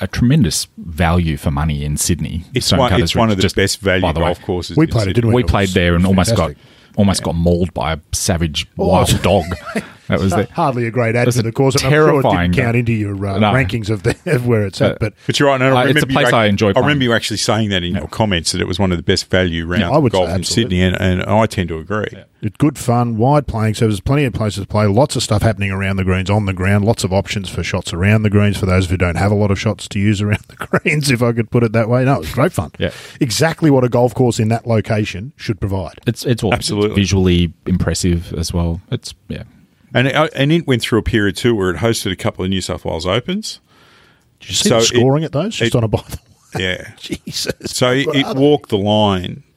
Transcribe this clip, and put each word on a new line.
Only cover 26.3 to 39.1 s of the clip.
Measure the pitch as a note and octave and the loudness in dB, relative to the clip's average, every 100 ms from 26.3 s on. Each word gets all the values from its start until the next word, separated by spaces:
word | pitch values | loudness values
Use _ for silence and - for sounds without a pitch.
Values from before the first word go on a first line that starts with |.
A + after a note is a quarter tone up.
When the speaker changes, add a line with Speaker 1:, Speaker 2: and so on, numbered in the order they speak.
| G#2 G2 | 0 0
Speaker 3:
the | |
ground, | F#2 F#2 G2+ G2+ | -2 2 2 2
lots | A#2 | 0
of | F#2+ | 0
options | F#2+ F#2+ G#2+ F2+ | -2 -2 -8 -6
for | - | -8
shots | E2+ F#2 - | -6 -6 -6
around | E2+ G2 A2 | -2 2 2
the | G#2+ | 4
greens | G2+ G#2 F#2+ | 4 2 0
for | F#2+ | 2
those | F#2 F2+ | 2 2
who | F#2 | 0
don't | F2+ E2 | 0 0
have | G2+ | 0
a | G#2 | 2
lot | G#2 | 2
of | F#2+ | 0
shots | A2 G2+ - | -2 -4 -6
to | G2+ | -2
use | G2+ G2+ | 0 0
around | G#2 G#2 | 0 -2
<laughs> | - | -6
the | - | -16
greens, | - - - D3+ C#3 | -4 -2 0 -2 0
if | A#2+ | 2
I | A#2+ | 2
could | A#2 A2 | 0 0
put | B2 | 2
it | A#2 | 2
that | A2+ A2 | 0 0
way. | B2 | 2
No, | B2+ C#3 | 2 0
it's | - | -2
great | - D#3+ | -2 -2
fun. | - D2+ - | -2 -8 -6
Speaker 1:
Yeah. | F#2 - - - | -6 -6 -20 -4
Speaker 3:
Exactly | C#3 G2+ D#3+ D#3 D#3+ | -4 0 -2 2 4
what | C3+ | 4
a | B2 | 4
golf | A#2+ B2 | 2 2
course | - B2 A2 | 2 0 2
in | A2 | 0
that | A2+ A#2+ | -2 0
location | A2+ - G#2+ G#2 F2+ B2 _ | -2 0 -2 -2 -8 -14 _
should | - A2 | -8 -6
provide. | G2+ F#2+ E2+ - | -4 -4 -6 -6
Speaker 1:
It's, | - A2+ D3 | -6 -4 -2
it's | A2+ | 0
all | G#2 | 0
Speaker 2:
Absolutely. | F2 - G#2 G#2 G2+ | -2 -2 0 2 2
Speaker 1:
visually | F#2 G2 F#2 F2 E2+ - - | 2 4 4 4 2 -2 -2
impressive | F2+ - E2 F#2 E2+ E2+ | 0 0 0 0 -2 -4
as | - E2 | -8 -4
well. | F2 E2+ E2+ - | -2 -2 -4 -8
It's, | - - | -10 -10